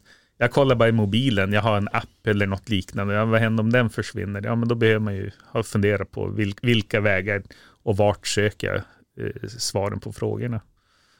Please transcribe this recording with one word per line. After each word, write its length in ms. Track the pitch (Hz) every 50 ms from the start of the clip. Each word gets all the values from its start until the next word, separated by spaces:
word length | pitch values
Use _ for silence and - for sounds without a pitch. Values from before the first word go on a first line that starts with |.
| - _ - _ _ _ _ _
jag 100 | 117 120
kollar 260 | - 147 139 135 123
bara 120 | 117 117 117
i 40 | 113
mobilen, 600 | 113 104 95 101 117 135 135 107 98 95 98 101
jag 100 | 104 101
har 140 | 113 107
en 120 | 101 101 - -
app 340 | 139 - - _ _ -
eller 200 | 110 104 101 101
något 220 | 98 98 95 - -
liknande. 460 | 107 95 - - - 101 101 101 101
Ja, 100 | 107 110
vad 160 | 113 110 113
händer 220 | 117 110 113 113 107
om 80 | 113 120
den 180 | 127 120 110
försvinner? 520 | - - 110 - - 98 95 98 101 98 104
Ja, 100 | 113 117
men 140 | 117 117 117
då 60 | 120
behöver 240 | 117 117 110 110 107
man 140 | 110 104 98
ju 160 | 95 98 104 - - -
ha 160 | - - 117 113
funderat 480 | - - 107 98 104 104 98 95 -
på 160 | - 107 98 98
vil-, 300 | 101 104 107 98 101 - -
vilka 380 | 120 120 110 101 - - 107
vägar 420 | 104 104 98 92 92 107 101 98 - - - -
och 360 | - - _ _ _ - 104
vart 300 | 98 104 104 101 - -
söker 400 | - - 104 104 107 - _ - - - 98 101 - _ _ _ _ _
jag, 100 | 120 113
eh, 220 | 107 - - 110 104
svaren 520 | 113 117 - - - 101 101 101 104 98
på 120 | - 110 107
frågorna. 480 | - 113 107 107 107 117 120 117 110 - _ _ _ _ _ _ _ _ _ _ _